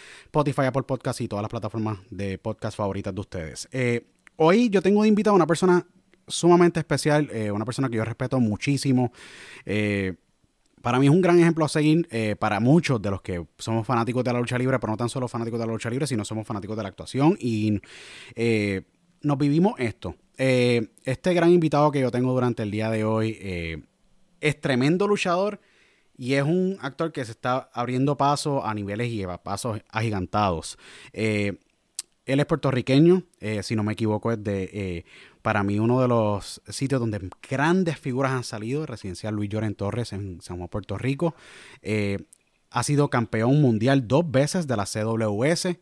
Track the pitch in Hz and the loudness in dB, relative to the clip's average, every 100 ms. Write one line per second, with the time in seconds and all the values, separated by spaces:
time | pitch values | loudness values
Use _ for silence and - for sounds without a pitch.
0 | - - - 151 147 139 131 135 - 127 | -20 -20 -4 0 0 0 0 0 -4 -4
1 | 135 - 113 101 107 113 104 117 107 98 | -4 -6 -6 -6 -6 -6 -6 -4 -4 -6
2 | - 95 98 95 110 - 110 - 101 98 | -10 -8 -6 -6 -8 -8 -8 -4 -4 -4
3 | 101 95 - 92 76 - - 131 123 117 | -6 -8 -8 -10 -10 -12 -10 -4 -2 -2
4 | - _ _ - 160 214 240 190 190 208 | -6 _ _ 2 4 4 2 2 4 4
5 | 214 208 208 196 160 160 185 175 - _ | 4 4 4 4 4 4 4 4 2 _
6 | _ _ - - 170 175 175 170 - 139 | _ _ -10 2 6 6 6 2 -2 0
7 | 151 147 147 110 104 104 110 139 131 113 | 2 2 0 -4 -2 -2 -4 -4 -2 -2
8 | 113 - 127 131 110 101 143 139 139 127 | -4 -4 -2 0 0 0 -2 0 2 2
9 | 123 - - - - - - 104 104 101 | 2 -4 -20 -20 -20 -14 -4 -2 0 0
10 | 95 82 _ _ _ _ _ _ 120 127 | -2 -6 _ _ _ _ _ _ 0 4
11 | 139 180 180 175 165 160 151 156 151 165 | 6 6 6 6 6 4 0 2 4 2
12 | - 113 107 101 107 104 120 165 - 117 | 0 -2 -2 0 0 2 6 4 4 -2
13 | 101 95 - 87 78 - 113 113 110 117 | -2 -4 -6 -8 -8 -10 -4 -4 0 -2
14 | 117 123 123 123 117 123 127 127 107 107 | 0 -2 -2 -2 -2 -2 0 0 -2 -2
15 | 117 135 123 117 117 117 113 110 117 127 | -4 -4 -6 -6 -6 -4 -4 -6 -6 -4
16 | 143 113 104 110 107 104 101 110 98 - | -2 -4 -4 -6 -6 -8 -6 -8 -8 -10
17 | 78 127 151 208 123 107 107 101 - - | -8 2 2 2 -2 0 0 0 -4 -20
18 | - - - 113 117 110 101 95 - _ | -20 -20 -14 -4 0 0 0 -4 -8 _
19 | _ _ 147 139 143 156 190 - 117 - | _ _ -2 0 2 4 2 2 -4 -4
20 | 92 - _ - 135 127 123 120 107 _ | -12 -12 _ -2 0 2 2 2 -2 _
21 | 131 127 185 175 170 175 160 147 147 139 | -8 -2 0 4 6 6 4 4 2 2
22 | 123 123 127 127 123 117 104 107 110 110 | 0 0 0 2 0 0 -4 -2 -2 0
23 | 110 110 110 107 98 87 82 80 - _ | 0 0 -2 -4 -8 -6 -6 -8 -12 _
24 | _ _ _ _ 147 - 139 123 143 180 | _ _ _ _ -4 -2 -2 2 2 2
25 | 202 202 185 175 208 202 _ _ _ _ | 2 0 0 0 -2 -6 _ _ _ _
26 | _ - 123 139 143 180 185 190 143 - | _ -10 -2 0 2 2 0 -2 -8 -6
27 | 165 147 113 - 127 131 - 117 120 127 | -6 -6 -10 -6 -2 -2 -4 -6 -2 0
28 | 143 143 139 143 151 135 110 107 98 104 | 0 2 0 0 -2 -2 -2 -4 -4 -4
29 | 120 110 92 87 87 98 - 104 - 110 | -4 -4 -6 -8 -8 -6 -4 -6 -8 -4
30 | 113 98 90 104 101 82 - - - - | -2 -2 -2 0 0 0 -6 -14 -20 -20
31 | - 95 110 104 101 90 _ _ _ - | -14 -4 -2 0 -2 -6 _ _ _ -14
32 | - _ - 139 - 151 139 120 120 139 | -14 _ -2 -2 0 0 0 0 2 6
33 | 170 185 - _ 107 104 - 110 104 107 | 6 6 0 _ -6 -4 -2 -2 -2 -2
34 | 107 107 117 110 101 98 90 104 95 85 | -2 0 -2 -4 -2 -4 -4 -6 -6 -8
35 | - - - _ 110 107 98 104 117 127 | -12 -20 -20 _ -2 0 0 0 2 2
36 | 123 117 107 101 - - - - 135 135 | 2 2 2 -2 -6 -16 -14 -8 -4 -2
37 | 117 104 92 - - 135 156 185 170 139 | -2 -4 -10 -14 -8 -2 2 2 0 -4
38 | 139 123 135 131 - 110 110 143 151 110 | -6 -2 -2 -2 -6 -8 -6 -6 -8 -10
39 | 98 87 107 107 98 107 107 - 101 117 | -10 -8 -6 -4 -4 -2 -4 -2 -4 -4
40 | 113 98 98 82 - 90 90 85 - 95 | -6 -8 -10 -12 -12 -10 -8 -8 -8 -6
41 | 127 139 170 - - - - - - 107 | -4 -2 -4 -4 -16 -20 -20 -12 -4 -2
42 | 101 98 - - _ _ _ 120 120 147 | -2 -4 -8 -20 _ _ _ -4 0 2
43 | 143 127 110 110 120 151 131 107 123 139 | 2 0 0 0 4 4 4 4 2 2
44 | 107 139 175 131 147 185 147 110 98 107 | 2 0 2 0 2 -2 -2 -4 -2 -4
45 | 110 113 110 101 143 170 180 170 | -2 0 0 0 0 0 -2 -6